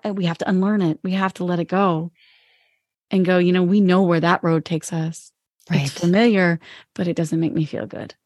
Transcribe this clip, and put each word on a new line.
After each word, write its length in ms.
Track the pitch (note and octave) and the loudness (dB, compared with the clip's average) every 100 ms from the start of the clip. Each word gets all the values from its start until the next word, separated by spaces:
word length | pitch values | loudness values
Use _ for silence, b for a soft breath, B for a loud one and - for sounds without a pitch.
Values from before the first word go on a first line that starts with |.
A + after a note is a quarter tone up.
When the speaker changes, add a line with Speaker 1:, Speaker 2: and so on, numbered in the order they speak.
| G#3+ | -6
Speaker 1:
we 160 | G3 F3 | -4 -4
have 120 | E3 | -2
to 100 | - | -2
unlearn 340 | F#3 G3 G#3+ | 0 2 2
it. 160 | E3+ D#3 | 0 -2
We 100 | F#3 | -4
have 200 | F#3+ F#3+ | -2 -2
to 100 | - | -4
let 160 | F3+ F3 | -4 -2
it 80 | E3 | -2
go 440 | F#3 G3 D#3+ E3+ - b b b b b b b _ _ | 0 0 0 -6 -12 b b b b b b b _ _
and 140 | F#3+ | 0
go, 140 | F3+ F3+ | 2 2
"You 140 | F3+ | 2
know, 100 | F#3 | 2
we 180 | F3 G3+ | 2 2
know 220 | F#3 F#3 | 4 4
where 180 | F3+ E3 | 2 2
that 220 | E3 F3 | 2 0
road 200 | E3+ D#3+ | 0 0
takes 280 | - D#3+ - | -2 -6 -6
us. 400 | E3 D#3+ - - _ _ _ - | -6 -6 -8 -18 _ _ _ -4
Speaker 2:
Right. 120 | D#3 | -2
Speaker 1:
It's 100 | C#3 | -2
familiar, 680 | - E3+ F#3+ A#3 G3 F3 E3 B B B | -2 0 4 4 4 2 0 B B B
but 140 | - F3 | -6 -4
it 80 | E3 | -4
doesn't 240 | D#3+ E3 | -2 -2
make 120 | E3 | -2
me 120 | - | -2
feel 220 | D3+ - G#2+ | -4 -6 -10
good." 280 | - A2 - | -12 -14 -18